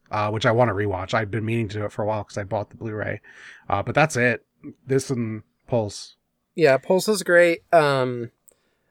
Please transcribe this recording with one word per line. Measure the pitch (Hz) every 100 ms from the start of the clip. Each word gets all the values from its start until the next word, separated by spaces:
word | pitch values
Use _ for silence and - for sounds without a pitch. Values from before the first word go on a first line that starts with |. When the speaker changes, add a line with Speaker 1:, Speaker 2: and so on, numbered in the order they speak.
| -
Speaker 1:
uh, | 107 104
which | 110 123
I |
wanna | 113 117
rewatch. | 98 104 92 92
I've | 113 101
been | 110
meaning | 110 117 104
to | 104
do |
it | 104
for | -
a | 104
while | 107
'cause | - 107
I |
bought | 98 107 104
the | 120
Blu-ray. | 110 107 101 107 - - - - -
Uh, | 101
but | 107
that's | 143 156 123
it. | 123 113 _ _ 151 - -
This | 135 -
and | 120 110 110 - _ -
Pulse. | 120 104 - - _ _ _ _
Speaker 2:
Yeah, | 175 147 135
Pulse | - 185 220
is | 196
great. | 185 175 170 170 _
Um, | 165 147 135 127 120 117 _ _ _ _ _ _